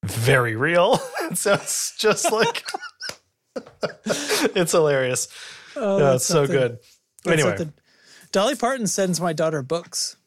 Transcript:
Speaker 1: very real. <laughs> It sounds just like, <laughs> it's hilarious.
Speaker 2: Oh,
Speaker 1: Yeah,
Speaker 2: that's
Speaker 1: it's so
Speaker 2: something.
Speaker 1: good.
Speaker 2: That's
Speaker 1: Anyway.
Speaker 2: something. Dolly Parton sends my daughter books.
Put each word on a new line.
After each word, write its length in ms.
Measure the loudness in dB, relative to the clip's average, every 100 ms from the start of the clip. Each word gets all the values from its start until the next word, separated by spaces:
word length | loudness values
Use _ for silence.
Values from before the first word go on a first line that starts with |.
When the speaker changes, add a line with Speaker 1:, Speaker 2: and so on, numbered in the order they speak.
Speaker 1:
very 520 | -6 -2 2 2 2 -2
real. 440 | 0 4 4 2 0
<laughs> 40 | -8 -6
It 60 | -4
sounds 560 | 0 0 0 -6 -6 -2
just 320 | 0 2 0
like, 320 | 0 0 -2 -10 -12 -14 _ -16 -16 _ _ _ -14
<laughs> 80 | -14 _ -10 -8 -6 -4 -2 0 0 2
it's 160 | 2
hilarious. 560 | 4 4 2 0 -2 -6 -10 -20 -20 -14 -4
Speaker 2:
Oh, 240 | 0 4
Speaker 1:
Yeah, 40 | 4
Speaker 2:
that's 100 | 4
Speaker 1:
it's 100 | 2
so 80 | 2 2
Speaker 2:
something. 100 | 2
Speaker 1:
good. 220 | 0 -2 _ _ _ _
Speaker 2:
That's 100 | 0
Speaker 1:
Anyway. 160 | 2 2 0
Speaker 2:
something. 160 | -6 -10 _ _ _ -20 -4
Dolly 240 | 0 0 0
Parton 320 | -2 -2 -2
sends 340 | 0 0 0
my 100 | -2
daughter 300 | 0 0 -2
books. 540 | -4 -6 -6 -8 -8 -10